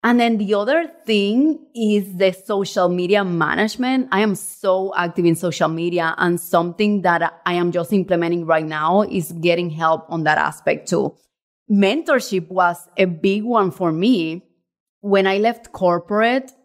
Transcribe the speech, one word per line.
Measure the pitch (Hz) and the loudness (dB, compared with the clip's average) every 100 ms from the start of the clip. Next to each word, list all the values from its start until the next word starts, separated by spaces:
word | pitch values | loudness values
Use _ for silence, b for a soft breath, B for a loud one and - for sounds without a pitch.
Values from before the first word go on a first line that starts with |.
| - | 2
And | 240 | 2
then | 233 226 | 2 0
the | 202 | 0
other | 202 208 302 339 - - | -2 0 -2 -2 -10 -2
thing | 220 202 226 302 302 - | 0 2 2 0 0 -8
is | 233 220 208 196 180 | -4 0 0 0 0
the | 190 | 0
social | 180 - 202 196 - 180 | 0 -6 -4 -2 0 0
media | 180 180 202 | 0 2 2
management. | 190 170 151 165 214 - 247 262 254 | 2 -2 0 0 -2 -2 -2 -2 0
I | 190 | 0
am | 214 185 | 0 -2
so | - - 202 185 190 190 | -8 -6 0 0 0 -4
active | 175 160 170 | -4 0 2
in | 165 | 2
social | 180 156 156 | -2 -2 -2
media, | 165 170 175 165 160 | 0 -2 -2 -2 0
and | 175 170 | 0 0
something | - 175 170 170 214 208 | 0 0 0 0 0 2
that | 180 170 165 - | 2 0 -2 -4
I | - | -4
am | 175 175 | -2 0
just | 175 170 | -2 0
implementing | 208 175 175 170 175 160 | 0 2 0 0 -2 0
right | 160 156 | 0 0
now | 156 156 190 | -4 0 2
is | 214 196 156 | 0 -2 -6
getting | 170 170 170 175 | -4 0 0 -2
help | 156 165 160 156 | -2 0 0 -2
on | 165 151 | -4 0
that | 156 | 2
aspect | 147 147 - 151 - | 0 -2 -2 -2 -2
too. | - - - _ _ _ _ _ | -2 -2 -6 _ _ _ _ _
Mentorship | 202 196 254 330 277 - 190 165 | 2 2 2 0 0 0 -6 -4
was | 185 175 170 - - | 0 0 0 -12 -2
a | 185 | 0
big | 165 196 202 | 2 0 0
one | 220 233 190 | 0 0 0
for | - 175 | 0 -2
me. | 160 202 240 160 165 _ _ _ _ _ _ | 0 2 2 0 -6 _ _ _ _ _ _
When | 202 196 190 | 0 2 2
I | 196 | 2
left | 214 233 - | 0 -2 -12
corporate | - 180 175 170 208 226 262 262 _ | -2 0 0 -2 0 0 0 -4 _